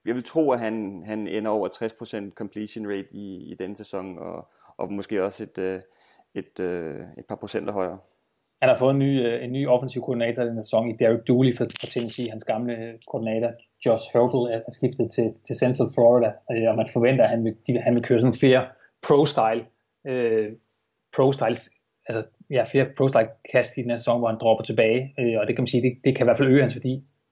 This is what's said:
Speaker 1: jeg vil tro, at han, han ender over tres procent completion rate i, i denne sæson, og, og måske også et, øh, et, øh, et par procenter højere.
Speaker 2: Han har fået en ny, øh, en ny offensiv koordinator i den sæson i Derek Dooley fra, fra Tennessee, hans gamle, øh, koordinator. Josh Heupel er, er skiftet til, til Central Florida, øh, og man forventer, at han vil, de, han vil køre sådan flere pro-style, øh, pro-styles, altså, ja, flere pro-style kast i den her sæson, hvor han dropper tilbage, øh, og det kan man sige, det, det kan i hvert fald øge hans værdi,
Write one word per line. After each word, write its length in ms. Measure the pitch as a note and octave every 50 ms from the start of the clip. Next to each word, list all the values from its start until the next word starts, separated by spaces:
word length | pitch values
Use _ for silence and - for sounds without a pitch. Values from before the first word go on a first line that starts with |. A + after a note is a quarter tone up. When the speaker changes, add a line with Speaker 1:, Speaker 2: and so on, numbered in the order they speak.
| _
Speaker 1:
jeg 100 | G#2 A#2+
vil 80 | B2+ A#2+
tro, 280 | - - E3 D#3 C#3
at 80 | B2+ A#2+
han, 440 | A2+ A2 A2 A2 G#2 F#2+ G2+ F2 D#2+
han 220 | G#2+ G#2+ G#2+ G#2
ender 240 | F2 F#2 G#2+ G#2+ A2
over 160 | G#2+ G#2+ F#2+
tres 260 | F#2+ - - A#2 A2+ -
procent 400 | _ A#2 - - G#2+ G2+ G2+ -
completion 560 | - A2 G2 - G#2+ G#2+ G#2 - A2+ G#2+ G2+
rate 180 | G2+ G2 G2 -
i, 400 | - G2+ G2+ G2 F#2+ F2 - D2+
i 40 | F2 F#2
denne 160 | F#2 F#2 G2+
sæson, 440 | G#2+ G#2 - - F#2+ F#2+ F#2+ F2+ E2+
og, 280 | E2+ F2 F2 E2+ - _ _ _ _ - _
og 160 | - - G2 G2+
måske 300 | G2 F#2+ - A2 G2 F#2
også 200 | G2+ - - G#2+
et, 140 | - _
øh, 220 | G2 F#2 F#2 F#2+ F#2 F#2+ _ _ _ _ _ _ _ _ _ _
et, 240 | G2 - - _ -
øh, 360 | F#2 F2 F2+ F2 E2 D#2+ - - - F2 -
et 80 | B1 - -
par 60 | G#2+
procenter 380 | - - G2+ - G#2 D#2+ G2+ G#2
højere. 240 | G2 F#2 F2 F#2 F#2+ _ _ _ _ _ _ _ _ _ _ _ _
Speaker 2:
Han 80 | C3+ C3
har 80 | B2
fået 160 | - C3 C3+ C#3
en 60 | C#3
ny, 280 | C3+ C#3 C#3 C3+ A#2+
øh, 160 | A#2 A#2 B2 B2+
en 80 | B2
ny 160 | B2+ C3+ C#3+
offensiv 340 | C#3+ B2 B2 C3+ C3 - B2+
koordinator 420 | - - B2+ A#2 A#2 A#2+ A#2+ B2+ A#2+
i 40 |
den 140 | A#2 A#2 A#2
sæson 280 | - - - A2+ A#2 A#2
i 60 | A2+ -
Derek 280 | B2 A2+ A#2 A#2 -
Dooley 300 | - B2 B2 C3 C3 B2
fra, 60 | - C#3+
fra 240 | - - - -
Tennessee, 420 | - - B2+ A#2 A2 - - A#2+ A2
hans 140 | A2 A2 -
gamle, 300 | - A2+ A2 B2 A#2+ A#2
øh, 160 | A2+ A2+ A#2 A#2 A#2 _
koordinator. 440 | - - A2 A2+ A2 A2 A2 A#2 A#2 - - _ _ _ _ -
Josh 200 | B2+ A2+ A2+ - - -
Heupel 260 | A#2+ A#2+ A#2+ C3 B2+
er, 220 | A#2+ A#2+ A2+ A2+ A2+
er 40 | -
skiftet 400 | - - C3+ A#2+ - - A#2 A2+
til, 180 | - - A2+ A2 - - _
til 80 | - C3
Central 340 | - C3+ B2 C3 - A#2+ A2+ -
Florida, 360 | C3 A#2 A#2 B2 B2 A#2 G#2+ - - _ -
øh, 180 | A#2 A2+ A2+ A2+
og 60 | A2
man 120 | A#2 - - -
forventer, 300 | B2 A#2 B2+ C3+ B2 A2
at 60 | G#2
han 140 | A2 A#2 A2+
vil, 120 | A2+ A2 - _
de, 100 | - A#2+
han 180 | A2+ - C3+ B2
vil 80 | A#2+ A#2
køre 160 | - B2 A2+
sådan 140 | B2 B2+ A#2
flere 320 | - - C3 B2+ B2+ B2+ - - _ _ _ _ _ -
pro-style, 560 | - D3+ C#3 D#3 C#3 - B2+ A2 A2 A2+ A#2 A2+ - _ _ _ _ _ _ _ C#3
øh, 400 | B2+ B2+ A#2+ A#2 A2+ A2 G#2+ G#2+ A#2 - _ _ _ _ _ _ _ _ _ _ -
pro-styles, 540 | - C3+ C3+ C3+ C#3 A#2+ A2+ A#2+ - - - _ _ _ _ _ _ _
altså, 180 | - A2 A2 A2 - _ _ - _
ja, 140 | C#3 B2 A2 -
flere 140 | - C#3 B2+
pro-style 440 | - - - C3+ C3+ C3+ A#2 A2+ A2+ - _ - -
kast 260 | - B2+ A#2+ - -
i 40 | C3
den 80 | A#2 A#2+
her 80 | A#2+
sæson, 220 | A#2+ - A#2+ A#2+ A#2+
hvor 80 | A#2+
han 100 | A2+ A2+
dropper 260 | A2+ - C#3+ C#3+ - -
tilbage, 500 | - A2+ A#2 A2+ A2 A2+ B2+ C3+ C3+ - -
øh, 200 | B2 A#2 A2+ G#2+
og 80 | G#2+
det 80 | A#2 A#2
kan 60 | -
man 60 | B2+
sige, 140 | A#2 - A#2+
det, 160 | B2 B2+ A#2+ - -
det 120 | C3+ C3
kan 80 | - B2
i 40 |
hvert 100 | A#2 A#2
fald 120 | - B2 C3
øge 120 | C3 C#3+
hans 140 | C3 A#2 A2
værdi, 280 | A#2 - B2 C3 C3+ - _ _ _ _ _